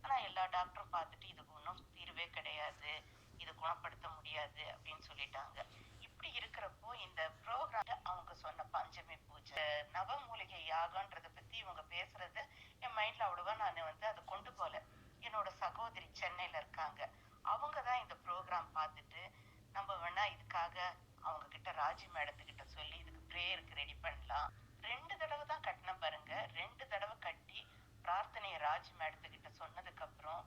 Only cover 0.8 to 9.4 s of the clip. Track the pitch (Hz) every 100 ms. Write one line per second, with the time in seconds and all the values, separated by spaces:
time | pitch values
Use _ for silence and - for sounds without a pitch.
0.8 | - 175 160 - - - - 156 170 185
1.8 | - - 170 165 170 165 151 151 151 -
2.8 | 151 151 - - - - 165 160 160 170
3.8 | 170 - 165 160 160 151 147 151 151 151
4.8 | - 151 - 139 139 139 143 - - -
5.8 | - - - - 330 247 226 - 202 -
6.8 | 220 240 190 - 160 - 214 247 311 226
7.8 | - - - 180 - - 156 - - -
8.8 | - - - 160 - -